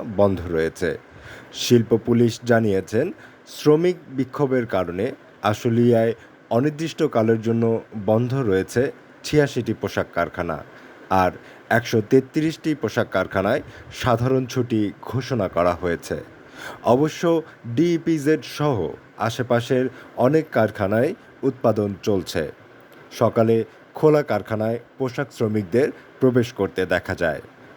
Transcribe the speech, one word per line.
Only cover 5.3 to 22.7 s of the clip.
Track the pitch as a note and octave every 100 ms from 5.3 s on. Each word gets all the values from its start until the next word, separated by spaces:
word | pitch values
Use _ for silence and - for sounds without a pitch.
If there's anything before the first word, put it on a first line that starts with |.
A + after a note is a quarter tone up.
| -
আশুলিয়ায় | G#2 A#2 A#2+ A#2 A#2+ A2+ A2+ - - - -
অনির্দিষ্টকালের | A#2 D3 D3 E3 - D3 A#2 A2+ A2+
জন্য | A2+ A2+ A2+ A2+ - A2
বন্ধ | G2 A2 B2 C3+
রয়েছে | A2 F#2+ F#2 A#2+ C3+ - - -
ছিয়াশিটি | - D3+ C#3+ B2 A2+
পোশাক | G#2 G2 G2+ F2
কারখানা, | F2 E2 F#2 E2+ D2 - - - - - F#2+
আর | F2+ - - - -
একশো | A#2 - A2+
তেত্রিশটি | G#2 C3 C3 D#3 D#3+ D#3 D#3+
পোশাক | D3 A2 A#2+ F#2+
কারখানায় | F#2+ F2+ G2 G2 D3+ - - - -
সাধারণ | B2+ A2+ B2+ C3
ছুটি | B2 C3 A#2+ A2 G2+ -
ঘোষণা | - B2+ C3 A#2+ F#2
করা | E2+ F2
হয়েছে। | E2+ F2+ E2 - D2+ - - - - - -
অবশ্য | - B2+ D3+ - E3+ E3 - - A#2+
ডিইপিজেড | A#2 E3+ E3 E3 D#3 C#3 D3+ - -
সহ | D3 G#2+ D2+ - - -
আশেপাশের | A2+ A#2+ A#2+ A#2+ A#2+ B2+ B2+ - - -
অনেক | B2+ D#3+ D#3
কারখানায় | A#2+ A2 - G2 A2 D3+ - - -
উৎপাদন | C3+ B2 A#2 G#2+ G#2 F#2
চলছে। | A2 G2 - F2 D2+ - -